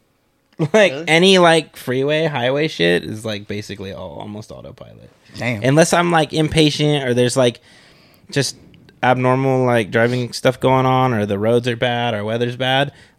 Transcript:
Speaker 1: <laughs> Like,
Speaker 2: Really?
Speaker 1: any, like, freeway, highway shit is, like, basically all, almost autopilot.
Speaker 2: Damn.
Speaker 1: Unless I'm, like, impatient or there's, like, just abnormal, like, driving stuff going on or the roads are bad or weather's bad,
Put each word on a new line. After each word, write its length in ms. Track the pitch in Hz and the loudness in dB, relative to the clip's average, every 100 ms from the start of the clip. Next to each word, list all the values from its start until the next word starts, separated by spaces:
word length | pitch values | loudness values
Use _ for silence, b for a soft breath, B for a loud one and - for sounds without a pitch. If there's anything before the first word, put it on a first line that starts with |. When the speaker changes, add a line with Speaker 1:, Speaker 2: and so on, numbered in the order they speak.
| _ _ _ _ _ - | _ _ _ _ _ -6
Speaker 1:
<laughs> 0 | |
Like, 340 | 156 220 190 | 0 4 4
Speaker 2:
Really? 160 | 135 165 | 2 0
Speaker 1:
any, 300 | 160 190 190 | 4 6 6
like, 360 | 170 165 151 - | 6 4 0 -10
freeway, 500 | - 127 139 156 160 | -6 -2 0 0 -2
highway 420 | 143 123 139 156 | -2 -2 -2 -2
shit 360 | - 170 87 | -2 0 0
is, 200 | - 107 | -2 -10
like, 240 | 113 104 104 | -8 -10 -8
basically 440 | 104 - 101 95 | -10 -10 -12 -12
all, 260 | 85 92 65 | -12 -12 -12
almost 300 | 101 104 107 | -12 -14 -14
autopilot. 560 | 65 65 - 57 55 58 _ _ - | -18 -18 -18 -20 -20 -20 _ _ -8
Speaker 2:
Damn. 240 | 120 110 | -6 -2
Speaker 1:
Unless 300 | 127 147 170 | 2 4 4
I'm, 160 | 170 175 | 2 2
like, 240 | 170 147 | 0 0
impatient 720 | 156 151 160 151 143 147 147 131 | -2 0 2 2 2 0 0 -2
or 60 | |
there's, 220 | 120 123 135 | 0 0 2
like, 240 | 127 117 b b b b b b _ | 0 0 b b b b b b _
just 260 | 143 131 - - - - _ | -4 -4 -6 -20 -20 -20 _
abnormal, 600 | 123 127 127 131 135 131 | 0 2 2 0 0 0
like, 260 | 127 120 92 | 2 0 0
driving 440 | 113 120 123 120 | 0 0 0 -6
stuff 260 | - 135 123 | -2 -2 0
going 240 | 131 131 | 2 2
on 300 | 131 131 131 | 2 2 2
or 100 | 113 | 0
the 140 | 104 101 | -2 -2
roads 280 | 110 120 123 | 2 0 0
are 100 | 117 | -2
bad 360 | 123 120 120 | -2 -2 -2
or 100 | 107 | -4
weather's 320 | 104 117 120 123 | -4 -4 -4 -4
bad, 360 | 131 131 143 b b | -2 0 -2 b b